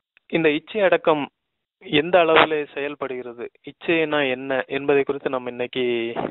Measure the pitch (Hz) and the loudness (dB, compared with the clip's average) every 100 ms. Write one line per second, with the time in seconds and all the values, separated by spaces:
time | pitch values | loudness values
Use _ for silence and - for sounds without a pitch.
0 | _ _ _ 170 160 151 - 220 190 165 | _ _ _ 0 2 0 -2 0 2 2
1 | 170 151 139 _ _ _ _ _ 190 147 | 2 0 0 _ _ _ _ _ -2 0
2 | 165 180 165 160 160 156 147 - 143 147 | 4 4 6 4 4 0 -6 -8 -8 -8
3 | 135 127 123 120 113 _ - - - 165 | -8 -8 -10 -12 -14 _ -20 -10 -2 0
4 | 156 151 139 127 135 131 - 139 143 143 | 2 0 0 -2 -2 -4 -2 -2 2 2
5 | 135 139 151 131 123 120 123 131 123 120 | 2 -2 -4 -6 -6 -8 -6 -2 -2 0
6 | 113 - - | -2 -4 -6